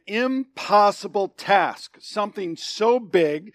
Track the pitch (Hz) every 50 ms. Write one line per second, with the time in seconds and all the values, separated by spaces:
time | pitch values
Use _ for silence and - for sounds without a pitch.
0 | _ - 208 226 247 254 262 262 262 _ - - - - 196 208 202 208 196 -
1 | - 190 151 208 196 175 _ - - - 202 190 165 131 104 - - - _ _
2 | - - - 214 208 202 - 208 190 170 165 - - - - - 214 226 240 254
3 | 233 180 196 180 165 147 147 156 180 220 -